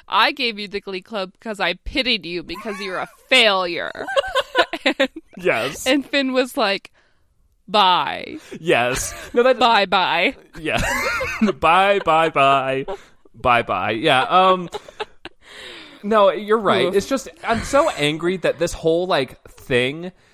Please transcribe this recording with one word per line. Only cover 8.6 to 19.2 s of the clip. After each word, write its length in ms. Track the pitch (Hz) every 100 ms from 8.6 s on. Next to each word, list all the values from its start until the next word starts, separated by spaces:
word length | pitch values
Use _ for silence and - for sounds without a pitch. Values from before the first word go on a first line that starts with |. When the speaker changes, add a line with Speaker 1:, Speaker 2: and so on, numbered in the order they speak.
| 160 127 123 131 - - -
Speaker 2:
No, 100 | 240
that 160 | 247 254
Speaker 1:
Bye-bye. 760 | 247 214 190 196 156 165 214 - - -
Speaker 2:
Yeah. 220 | 156 110 698 932 523 640 523 -
<laughs> 180 | 208 -
Bye, 400 | 160 180 196 202
bye, 300 | 170 160 165
bye. 560 | 147 139 135 131 135 151 - - _ _ 120
Bye, 260 | 123 117
bye. 280 | 113 95 101
Yeah. 320 | 113 151 131
Um, 460 | 127 180 190 185 170 - - - - - - _ - - - - - -
no, 280 | 202 214 196
you're 280 | 175 208 220
right. 260 | 185 117 175
Speaker 1:
Oof. 80 | 196
Speaker 2:
It's 120 | -
just, 200 | 269 - -
I'm 180 | 196 226
so 260 | - 277 320
angry 480 | - 147 156 175 185
that 220 | 151 -
this 120 | 165
whole, 340 | - 160 170 185
like, 340 | 165